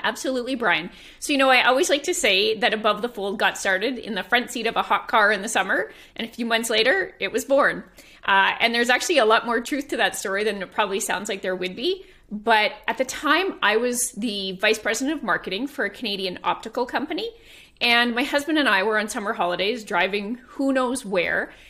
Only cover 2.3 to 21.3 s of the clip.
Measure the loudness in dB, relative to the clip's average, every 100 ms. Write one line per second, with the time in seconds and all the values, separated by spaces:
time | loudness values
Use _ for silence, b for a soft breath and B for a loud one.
2.3 | 2 2 0 0 2 0 0 -4 -6 -6
3.3 | 0 0 0 -2 0 -2 -6 -6 -8 0
4.3 | 2 2 -4 -2 -2 0 0 2 4 4
5.3 | 2 0 -2 0 -2 -4 B B -12 -10
6.3 | -8 -2 -2 0 2 2 2 -2 -6 -4
7.3 | -4 2 4 4 0 -8 B B B 2
8.3 | 4 4 2 0 2 2 2 2 4 6
9.3 | 4 2 -2 -2 -6 -4 0 0 -2 -4
10.3 | -2 -2 -4 -4 -2 -2 -2 -2 -4 -4
11.3 | -6 -4 -4 -6 -4 -4 -4 B B _
12.3 | -4 2 4 2 -2 -6 -4 -4 -2 0
13.3 | 2 0 0 2 2 0 -2 -4 -4 -6
14.3 | -4 -6 0 0 2 0 -2 -2 -2 -2
15.3 | -2 -2 -6 -6 -4 -6 -4 -6 -4 -6
16.3 | -4 -4 -4 -4 -6 -4 -4 -4 -6 -8
17.3 | B B B B B 2 4 4 0 0
18.3 | 0 2 2 4 4 2 0 -2 -4 -4
19.3 | -2 -2 0 -2 -4 -2 0 0 -2 -6
20.3 | -10 -10 -2 0 2 0 -2 -2 0 0